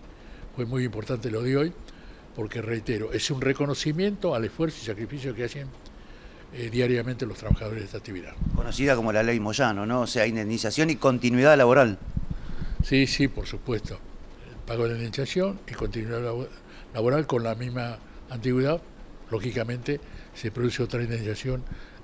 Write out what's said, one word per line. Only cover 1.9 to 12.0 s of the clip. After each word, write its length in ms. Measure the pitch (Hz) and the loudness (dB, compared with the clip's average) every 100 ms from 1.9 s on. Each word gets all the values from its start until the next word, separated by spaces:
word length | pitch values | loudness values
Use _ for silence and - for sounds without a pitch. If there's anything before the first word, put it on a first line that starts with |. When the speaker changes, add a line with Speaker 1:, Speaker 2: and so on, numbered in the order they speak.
| - - - - | -18 -18 -18 -14
Speaker 1:
porque, 280 | - 107 120 | -8 -6 -6
reitero, 520 | 110 113 104 107 110 | -4 -2 -2 -2 -2
es 180 | 110 - | -2 -2
un 100 | 135 | 0
reconocimiento 920 | 131 135 143 135 151 156 202 196 175 120 | 0 2 0 0 -2 0 -2 0 0 0
al 100 | 110 | -2
esfuerzo 320 | - 160 - | -2 -2 -2
y 40 | 110 | -8
sacrificio 480 | 101 110 143 135 | -6 -6 -6 -6
que 120 | 110 120 | -4 -6
hacen, 220 | 143 135 - - - - - - - - | -6 -12 -14 -18 -18 -18 -18 -18 -18 -14
eh, 160 | 123 117 | -10 -2
diariamente 560 | 120 123 120 117 120 113 | 2 4 2 0 -4 -6
los 120 | 101 | -2
trabajadores 420 | 107 - 107 110 | 2 2 0 -6
de 60 | 101 | -8
esta 120 | 104 | -10
actividad. 360 | - 90 85 - - - | -8 -10 -10 -4 0 2
Speaker 2:
Conocida 400 | - - 139 123 | 2 4 4 6
como 160 | 110 | 4
la 120 | 107 | 4
ley 160 | 117 117 | 4 2
Moyano, 460 | 104 107 123 98 104 | 2 2 2 2 2
¿no? 160 | 123 | 2
O 60 | 117 | 2
sea, 200 | 120 110 | 2 2
indemnización 640 | 113 104 113 107 147 160 | 2 0 -2 0 2 2
y 80 | 131 | 4
continuidad 600 | 135 127 123 123 143 147 | 4 4 4 6 8 10
laboral. 400 | 120 135 120 95 | 10 8 8 4